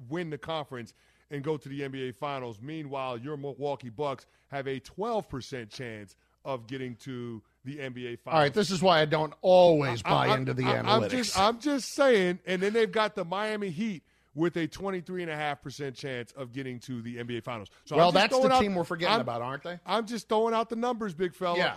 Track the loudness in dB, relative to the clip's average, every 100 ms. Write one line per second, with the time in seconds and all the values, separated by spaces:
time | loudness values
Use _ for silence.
0 | -8 -8 -6 -8 -8 -8 -8 -12 -14 _
1 | _ _ -12 -8 -4 -6 -6 -8 -8 -6
2 | -8 -6 -6 -6 -8 -12 -12 -12 -8 -8
3 | -6 -8 -8 -8 -10 -6 -6 -6 -10 -6
4 | -6 -6 -12 _ -14 -8 -6 -8 -10 -8
5 | -4 -4 -4 -10 -10 -12 -12 -12 -12 -12
6 | -16 _ _ _ -10 -10 -8 -10 -10 -10
7 | -12 -10 -10 -12 -16 _ -14 -10 -10 -10
8 | -10 -10 0 4 4 4 0 2 6 6
9 | 6 2 0 0 6 10 10 8 4 -2
10 | 2 4 4 2 0 0 2 2 4 4
11 | 4 0 0 4 4 2 0 -2 -2 2
12 | 6 6 4 0 -2 -2 0 2 2 2
13 | 0 -2 -6 -4 -4 -4 -6 -4 -6 -6
14 | _ _ _ -2 0 0 -4 -4 -6 -6
15 | -6 -6 -6 -4 -4 -4 -8 -10 -10 -8
16 | -8 -8 -10 -12 -12 -10 -10 -10 -8 -8
17 | -8 -10 -8 -8 -8 -10 -12 _ -4 4
18 | 6 6 4 4 4 4 4 0 -2 -2
19 | 0 0 0 -4 -4 -8 -10 -12 -4 -4
20 | -2 -6 0 2 2 0 -2 -2 -4 -2
21 | -4 -4 -4 -2 -2 2 0